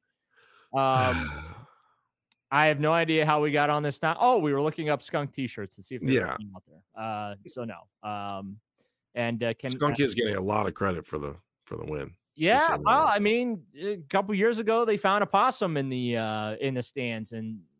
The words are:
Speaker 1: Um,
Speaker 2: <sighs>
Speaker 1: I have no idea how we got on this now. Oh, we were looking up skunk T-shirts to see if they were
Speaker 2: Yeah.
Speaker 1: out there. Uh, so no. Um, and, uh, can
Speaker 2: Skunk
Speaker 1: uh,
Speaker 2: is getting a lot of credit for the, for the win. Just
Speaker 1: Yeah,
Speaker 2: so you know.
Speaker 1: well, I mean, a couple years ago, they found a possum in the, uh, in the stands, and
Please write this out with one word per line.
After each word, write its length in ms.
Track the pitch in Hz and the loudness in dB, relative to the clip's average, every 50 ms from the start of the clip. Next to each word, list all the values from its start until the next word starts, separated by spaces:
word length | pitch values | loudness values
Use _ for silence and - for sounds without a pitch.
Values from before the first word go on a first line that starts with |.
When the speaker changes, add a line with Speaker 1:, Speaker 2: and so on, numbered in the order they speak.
| _ _ _ _ _ _ _ _ _ _ _ _ _ _ - | _ _ _ _ _ _ _ _ _ _ _ _ _ _ 0
Speaker 1:
Um, 580 | 135 135 131 131 127 127 127 87 80 76 73 73 | 2 4 4 4 4 4 4 2 0 -2 -6 -8
Speaker 2:
<sighs> 1160 | 73 78 82 - - - - _ _ _ _ _ _ _ _ _ _ _ _ - _ _ _ | -10 -12 -14 -16 -18 -20 -20 _ _ _ _ _ _ _ _ _ _ _ _ -20 _ _ _
Speaker 1:
I 160 | 139 147 156 | 2 4 4
have 120 | 156 147 139 | 4 4 4
no 140 | 151 156 165 | 2 2 2
idea 320 | 170 165 160 160 156 151 | 2 2 2 2 2 4
how 160 | 156 151 151 | 4 2 2
we 100 | 151 147 | 2 2
got 180 | 143 147 147 147 | 2 2 2 2
on 100 | 147 147 151 | 2 0 0
this 180 | 147 135 - 165 | -2 -2 -2 -2
now. 120 | 160 170 180 | -2 2 4
Oh, 180 | 233 247 247 | 4 4 4
we 160 | 202 156 147 139 | 4 2 2 0
were 80 | 139 | 0
looking 280 | 147 156 - - 156 151 | 0 -2 -2 -2 -2 0
up 120 | 147 139 | -2 -2
skunk 320 | - - - 151 143 143 - | -2 -4 -4 -4 -4 -4 -6
T-shirts 420 | 143 131 120 - 110 101 - - | -6 -6 -6 -6 -10 -10 -12 -12
to 40 | 101 | -18
see 140 | - - 131 | -14 -12 -10
if 60 | 117 | -4
they 120 | - 131 131 | 0 2 2
were 60 | 113 | 2
Speaker 2:
Yeah. 120 | 92 73 - | 2 0 -6
Speaker 1:
out 300 | - 107 101 92 92 - | -8 -10 -12 -16 -18 -20
there. 360 | _ 76 87 _ _ _ 110 113 | _ -20 -20 _ _ _ -10 -8
Uh, 320 | 113 107 107 104 104 101 101 101 | -6 -6 -6 -6 -8 -10 -12 -16
so 180 | - - 127 120 | -14 -10 -10 -10
no. 420 | 113 92 85 - _ _ _ 110 | -10 -10 -14 -18 _ _ _ -10
Um, 500 | 107 104 101 101 101 98 98 98 98 104 110 _ _ _ _ _ _ _ _ _ _ - | -8 -8 -6 -8 -8 -8 -8 -10 -12 -14 -16 _ _ _ _ _ _ _ _ _ _ -6
and, 280 | 120 117 117 117 110 120 | -4 -2 -2 -2 -2 -2
uh, 100 | 117 113 | -4 -4
can 160 | - - 127 | -4 -6 -8
Speaker 2:
Skunk 280 | 127 - 147 147 127 135 | -2 0 0 0 2 2
Speaker 1:
uh, 40 | 143 | 0
Speaker 2:
is 100 | 120 98 | 0 2
getting 220 | 117 113 107 101 | 0 0 0 0
a 60 | 95 | -2
lot 260 | 92 101 104 107 101 | 0 0 0 0 0
of 80 | 92 - | -2 -2
credit 300 | - 98 95 87 80 - | 0 0 0 0 -2 -6
for 120 | - 78 | -6 -6
the, 180 | 76 71 71 78 - _ _ _ _ _ | -6 -6 -6 -8 -12 _ _ _ _ _
for 100 | - - | -12 -10
the 100 | 78 - | -10 -6
win. 200 | 76 76 71 69 | -6 -6 -6 -6
Just 60 | - 87 _ _ _ _ | -10 -12 _ _ _ _
Speaker 1:
Yeah, 240 | 151 160 185 233 277 320 | -2 2 4 4 4 4
Speaker 2:
so 60 | - - | 2 0
you 40 | |
know. 60 | 156 147 | 0 2
Speaker 1:
well, 220 | 202 247 294 320 | 2 4 4 4
I 100 | 254 208 | 2 2
mean, 460 | 208 202 208 226 240 247 240 220 165 - _ - 143 | 2 2 2 2 2 0 -2 -4 -6 -10 _ -14 -8
a 160 | 185 202 208 180 143 - | -6 -6 -6 -6 -6 0
couple 260 | 190 196 202 202 208 | 0 0 2 2 0
years 240 | 185 208 233 226 220 | 2 2 2 2 0
ago, 260 | 214 214 226 233 233 | 0 2 2 2 2
they 100 | 220 202 | 2 0
found 280 | - - 190 196 208 202 | 2 2 2 2 2 2
a 40 | |
possum 480 | - 208 196 233 262 254 - 202 170 156 | 4 4 6 6 4 4 2 0 0 0
in 140 | 139 135 131 | 0 0 0
the, 280 | 127 127 123 120 117 | -2 -2 0 0 0
uh, 380 | 113 113 110 107 107 107 107 110 - | 0 0 0 -2 -2 -2 -4 -4 -2
in 140 | - 135 131 | -2 -2 -2
the 80 | 123 120 | -2 -4
stands, 480 | - - 139 123 117 113 110 110 - | -6 -6 -6 -4 -4 -4 -6 -8 -8
and 280 | 117 110 110 110 113 98 82 _ _ | -10 -8 -8 -8 -10 -12 -14 _ _